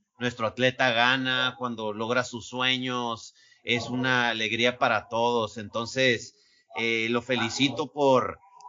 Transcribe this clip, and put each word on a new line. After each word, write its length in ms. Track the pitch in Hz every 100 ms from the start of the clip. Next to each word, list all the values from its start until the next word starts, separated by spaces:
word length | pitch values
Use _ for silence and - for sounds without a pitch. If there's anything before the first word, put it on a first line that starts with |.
| _ -
nuestro 280 | 120 120 110
atleta 460 | 117 127 127 131
gana, 600 | 117 123 131 131 127 127 127
cuando 360 | 123 110 107
logra 280 | 104 113 123
sus 240 | 120 120 -
sueños, 840 | 127 127 127 127 123 120 110 - - _ _
es 260 | - 117 120
una 420 | 123 131 127 120
alegría 480 | 110 107 110 120 120
para 300 | 127 107 -
todos. 480 | 113 120 120 107 117
Entonces, 760 | 101 113 113 131 131 110 - - _ _ _ -
eh, 300 | 113 113 113
lo 120 | 120
felicito 680 | - 123 110 113 139 143 139
por, 460 | 147 139 127 95 - - -